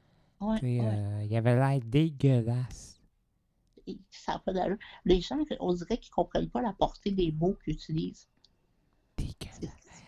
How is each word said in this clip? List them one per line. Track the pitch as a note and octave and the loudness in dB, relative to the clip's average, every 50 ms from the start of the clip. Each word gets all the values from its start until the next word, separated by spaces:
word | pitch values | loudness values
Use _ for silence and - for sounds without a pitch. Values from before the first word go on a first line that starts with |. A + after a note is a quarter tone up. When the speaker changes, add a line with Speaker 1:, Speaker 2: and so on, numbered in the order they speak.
| _ _ _ _ _ _ _ - | _ _ _ _ _ _ _ -6
Speaker 1:
Ouais, | G3 G#3+ A3 A3 | -2 0 0 0
Speaker 2:
Tu | - | 0
sais, | B2 B2 A#2+ | 0 0 0
Speaker 1:
ouais. | A2+ | 0
Speaker 2:
euh, | G#2+ G#2 G#2 G2+ G2+ G#2 G#2 G#2+ G#2 | 0 0 0 -2 -2 -4 -4 -2 0
il | A2 | 0
avait | A2+ A2+ B2 A#2+ | 2 4 4 4
l'air | B2 C3+ C3+ C#3 C3+ A2+ | 6 4 4 2 0 -2
dégueulasse. | A2+ A2 D3 D#3+ E3 C#3+ B2+ C#3 C#3 C3 A#2+ A2 A#2 A#2+ B2 B2+ - - - - - - _ _ _ _ _ _ _ _ _ _ _ _ _ _ _ _ - - | 2 2 2 2 2 0 2 4 4 6 4 2 2 -2 -2 -4 -6 -10 -16 -18 -20 -20 _ _ _ _ _ _ _ _ _ _ _ _ _ _ _ _ -18 -14
Speaker 1:
Et | F#3 G3+ - - _ | -12 -12 -12 -14 _
ça | - - - - - | -20 -10 -6 -6 -6
a | - | -4
pas | - F#3+ F#3+ | -4 -4 -2
d'allure. | F3+ E3+ E3+ G3+ - - - - - - | -2 0 -2 -2 -4 -8 -18 -18 -4 4
Les | F3+ F3+ F3 | 4 4 4
gens, | F3 - B3+ D4+ D4+ - - - | 4 -2 -2 -2 -2 -2 -4 -4
on | F3 F3+ F3+ | -2 -2 -2
dirait | F3+ E3 - A3+ | -2 -2 -4 -4
qu'ils | - - - - | -4 -4 -6 -2
comprennent | F#3 F3 - - E3 E3 D#3+ | -2 -2 0 0 -2 -2 -2
pas | - A#3+ | -2 -2
la | B3+ G#3 G3 | -2 -2 0
portée | - D3+ - - - - G3+ | 0 -2 -2 -2 -4 -4 -2
des | G3 F#3+ F3 D#3+ D3+ | 0 0 0 0 0
mots | D#3 E3+ F#3+ G3+ - - | 0 0 0 0 -2 -6
qu'ils | D3+ D#3 | -6 -6
utilisent. | - - - D#3 D#3+ F3+ F#3 - - - _ _ _ _ _ _ _ _ _ _ _ _ _ _ _ _ _ - | -6 -6 -4 -4 -4 -4 -4 -8 -14 -20 _ _ _ _ _ _ _ _ _ _ _ _ _ _ _ _ _ -12
Speaker 2:
Dégueulasse. | - - - - - - - - - - - - - _ - - - - | -10 -10 -10 -10 -12 -16 -16 -12 -12 -12 -12 -12 -18 _ -20 -20 -20 -18